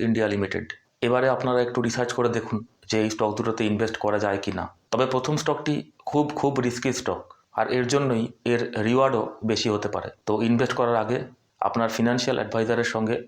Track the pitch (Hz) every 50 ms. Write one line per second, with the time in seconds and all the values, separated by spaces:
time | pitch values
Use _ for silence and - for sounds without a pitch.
0 | 113 113 113 113 110 104 101 101 101 95 - 90 87 - - - _ _ _ -
1 | 123 120 123 123 131 135 123 - 127 127 123 123 120 120 - 127 113 117 - 123
2 | 123 120 - 127 120 113 117 113 - - 113 104 113 - _ _ - - 110 110
3 | 110 110 107 - 113 104 98 - 113 113 110 - 110 107 107 101 113 110 - -
4 | - 104 104 101 104 101 98 98 - 101 92 92 85 - - _ _ - - 117
5 | 131 127 131 127 131 151 151 147 - 160 147 - - 151 147 - - - _ _
6 | - - 143 147 147 147 - - - 139 135 131 123 120 117 - - 131 - -
7 | - 107 87 - - - - _ _ _ - 107 113 - 127 127 123 123 139 143
8 | 143 131 120 113 117 - - _ - 120 120 113 117 - - 110 104 113 123 131
9 | 135 131 123 110 - - - - 117 113 110 104 - 113 104 101 - 98 98 87
10 | - - - _ - - 107 113 117 113 120 117 127 120 - - 123 117 120 113
11 | 107 107 127 127 123 - - _ _ _ _ - - 101 - 117 117 113 - -
12 | 113 120 123 127 - - - - 110 104 110 113 113 113 117 117 117 - - 110
13 | 110 110 120 - -